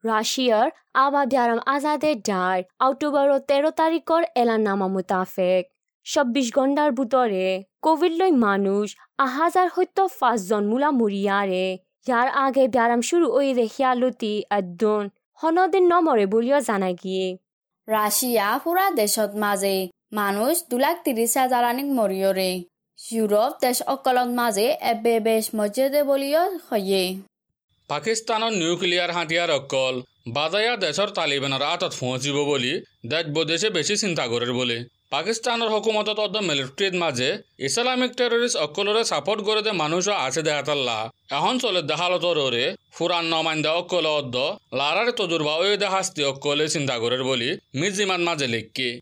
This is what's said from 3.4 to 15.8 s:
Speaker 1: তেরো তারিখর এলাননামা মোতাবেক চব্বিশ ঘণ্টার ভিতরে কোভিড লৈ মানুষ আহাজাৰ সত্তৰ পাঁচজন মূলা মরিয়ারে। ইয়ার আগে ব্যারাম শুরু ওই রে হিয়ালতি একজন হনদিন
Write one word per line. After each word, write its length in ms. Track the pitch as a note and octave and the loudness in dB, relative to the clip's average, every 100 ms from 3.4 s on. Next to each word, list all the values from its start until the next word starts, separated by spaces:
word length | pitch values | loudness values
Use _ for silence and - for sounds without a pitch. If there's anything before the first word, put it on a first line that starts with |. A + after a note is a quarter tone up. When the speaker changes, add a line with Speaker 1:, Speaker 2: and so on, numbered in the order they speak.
| C#4 | 2
Speaker 1:
তেরো 220 | C#4 D4+ D#4 | 2 2 2
তারিখর 420 | D#4+ E4 - E4 E4+ - | 0 0 0 0 2 2
এলাননামা 480 | A#3+ A3 G#3 G3 F#3+ | 2 2 0 0 0
মোতাবেক 680 | F#3+ F#3 F#3 F#3 - F3+ F#3 F3+ _ _ _ - | -2 0 -2 -2 -2 2 2 0 _ _ _ -4
চব্বিশ 400 | D#4 C4+ A#3 A#3+ C4+ | 0 2 0 0 2
ঘণ্টার 340 | C4 C#4 D4 A#3+ | 2 2 0 0
ভিতরে 480 | B3 C4 A#3+ F#3+ F#3 F#3 G3 _ | 0 2 2 0 0 -2 -6 _
কোভিড 280 | D#4 D#4 F4 E4 | 0 2 2 2
লৈ 100 | F#4+ C#4+ G#3+ | 4 4 4
মানুষ 400 | G3 G3 G3+ G#3 - - - C4+ | 2 2 0 -2 -8 -20 -2 -2
আহাজাৰ 420 | C4 E4+ F4+ F4+ | 2 2 4 2
সত্তৰ 340 | F4 F#4 - F#4+ - | 2 0 2 0 2
পাঁচজন 420 | B3+ A#3 F3+ G#3+ G#3 | 0 0 0 0 0
মূলা 180 | A#3+ C#4+ C4+ | 2 2 2
মরিয়ারে। 680 | A3 G3 G3+ G3 G3+ F#3 F#3 F#3 _ _ - | 0 0 0 0 0 0 -2 -4 _ _ -2
ইয়ার 220 | A#3+ B3+ C#4 | 0 2 2
আগে 200 | C4+ C4+ C4 | 0 2 2
ব্যারাম 260 | B3 A#3 A#3+ A#3 | 4 4 2 2
শুরু 180 | F4 D#4 C4 | 2 4 2
ওই 100 | C#4 B3 | 2 2
রে 80 | A3+ | -2
হিয়ালতি 600 | - C4 B3 B3+ - A3 G#3 - G#3 | 0 0 2 0 -2 -4 -4 -2 -2
একজন 440 | F#3 F3 G#3+ G#3+ G3+ _ _ _ | -2 -2 0 0 -4 _ _ _
হনদিন 440 | D#4+ E4 F#4 F#4+ | 0 2 2 4